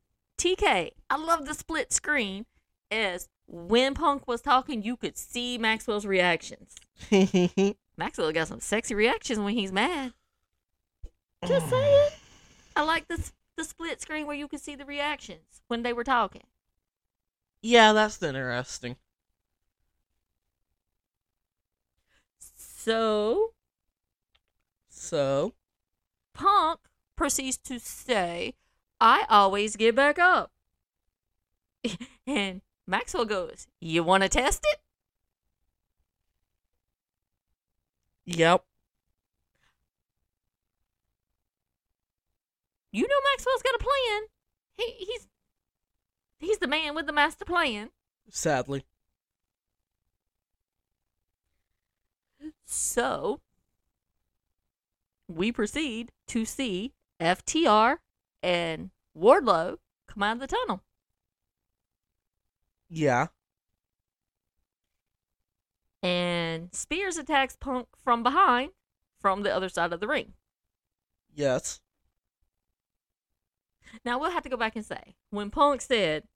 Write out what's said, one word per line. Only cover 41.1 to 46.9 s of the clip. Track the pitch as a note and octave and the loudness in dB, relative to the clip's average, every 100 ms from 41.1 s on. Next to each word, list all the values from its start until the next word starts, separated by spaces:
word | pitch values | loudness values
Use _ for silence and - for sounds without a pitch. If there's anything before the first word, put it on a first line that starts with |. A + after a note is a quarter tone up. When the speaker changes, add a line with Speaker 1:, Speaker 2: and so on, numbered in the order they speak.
| _ _ _ _ _ _ _ _ _ _ _ _ _ _ _ _ _ _ | _ _ _ _ _ _ _ _ _ _ _ _ _ _ _ _ _ _
Speaker 1:
You | G3 | -2
know | G#4 C#5 C#5 | 0 2 2
Maxwell's | C#5 - C5 | 0 0 0
got | C5 A#4+ | 0 -2
a | |
plan. | - C#5 B4 G#4 A4 _ _ _ _ - | 0 0 0 -4 -6 _ _ _ _ -8
He, | A#4 B4 F#4+ | -8 -8 -10
he's, | A#4 - _ _ _ _ _ _ _ _ _ _ _ | -12 -14 _ _ _ _ _ _ _ _ _ _ _
he's | E4 G#4 | -4 -2
the | C#4 | -2
man | D4+ D#4 | -2 -4